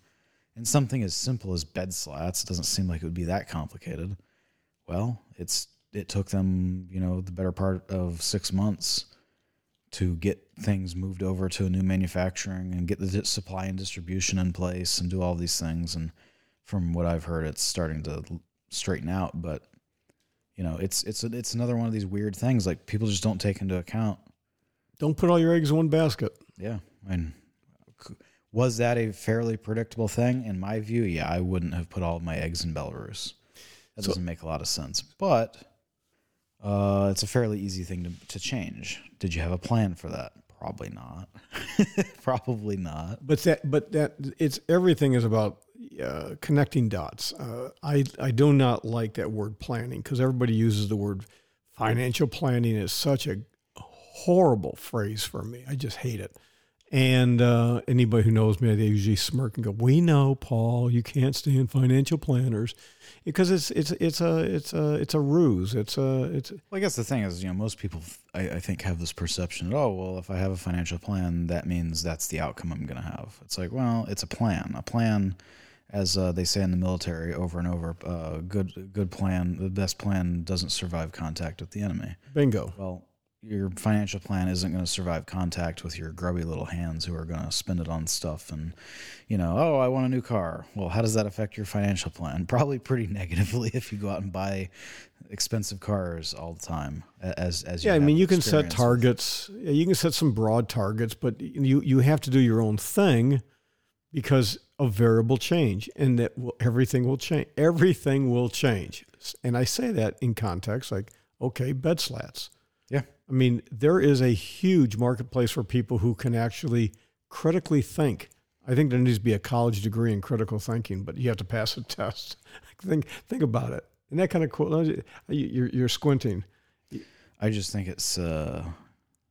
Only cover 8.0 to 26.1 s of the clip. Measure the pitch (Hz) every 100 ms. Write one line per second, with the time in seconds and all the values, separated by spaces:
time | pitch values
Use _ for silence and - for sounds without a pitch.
8 | 87 85 - 101 - 95 107 95 - -
9 | - _ _ _ _ _ _ _ _ -
10 | 92 82 98 - _ - 104 98 92 90
11 | 95 90 92 92 95 - 95 95 95 95
12 | 90 90 92 - 95 92 92 90 87 98
13 | 95 101 - - - 95 95 95 95 -
14 | 85 95 - 95 90 87 90 90 90 -
15 | 87 92 90 85 85 - 85 82 85 85
16 | 80 - _ _ _ _ - 101 85 85
17 | 85 85 82 82 78 76 - - 80 78
18 | 76 78 - 85 - _ _ - - 71
19 | 76 92 90 85 85 76 - _ _ _
20 | _ _ _ _ _ - 87 78 95 -
21 | - - 113 120 113 117 120 117 117 110
22 | 95 101 104 92 127 123 92 82 - 104
23 | 110 95 107 92 104 95 95 90 85 110
24 | 107 - _ _ _ _ _ _ _ -
25 | 151 151 175 170 165 170 147 156 160 156
26 | 156